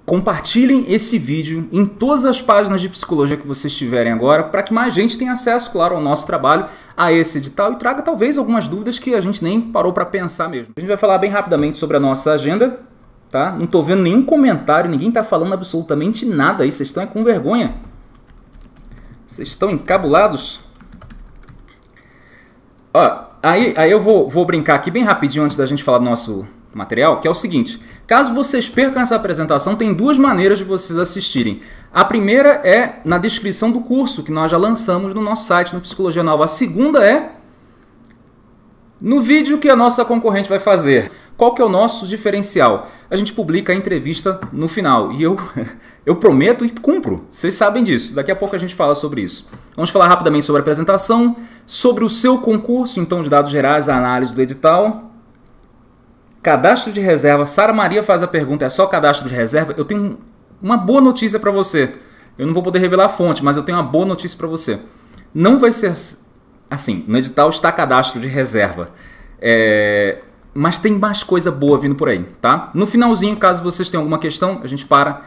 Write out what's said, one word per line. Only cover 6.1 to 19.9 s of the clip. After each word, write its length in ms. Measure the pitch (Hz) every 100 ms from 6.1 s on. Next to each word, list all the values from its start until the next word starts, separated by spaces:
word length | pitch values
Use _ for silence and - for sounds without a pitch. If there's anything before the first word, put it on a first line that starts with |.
| 151 -
trabalho, 400 | 165 131 160 196 - - -
a 160 | 170
esse 260 | 165 160 147
edital 340 | 135 - 202
e 40 | 240
traga 260 | 240 277
talvez 340 | 294 269 240 285
algumas 300 | 220 226 151
dúvidas 320 | 180 220 240
que 160 | -
a 60 | 233
gente 240 | 185 208
nem 160 | 165 214
parou 320 | 226 - 180
pra 120 | 180
pensar 440 | 175 - 175 - 165
mesmo. 240 | 135 113 113
A 40 |
gente 80 | 180
vai 80 | 202
falar 220 | 208 190
bem 120 | 202
rapidamente 460 | 202 196 160 147 156
sobre 200 | 156 151
a 40 |
nossa 320 | 135 135 156
agenda, 480 | 151 135 190 226 240 - _ - _ _
tá? 220 | 131 160
Não 140 | 185 170
tô 140 | 175
vendo 200 | 151 190
nenhum 220 | 175 208
comentário, 680 | 269 311 262 165 - 160 175
ninguém 220 | 147 190
tá 100 | 233
falando 300 | 214 170 170
absolutamente 760 | 190 180 165 160 147 170 226 247
nada 380 | 165 143 190
aí, 80 | 139
vocês 160 | 143 139
estão 160 | -
é 20 | 196
com 160 | 208
vergonha. 520 | 226 202 147 233 - - - - - - _ - - - - - - - - -
Vocês 220 | - - 139
estão 240 | - 196
encabulados. 880 | 165 -